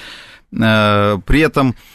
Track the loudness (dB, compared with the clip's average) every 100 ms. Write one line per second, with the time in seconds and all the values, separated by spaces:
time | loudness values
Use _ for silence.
0 | -10 -20 -20 -20 _ -4 0 2 2 2
1 | 0 -2 0 2 2 0 -2 -2 -12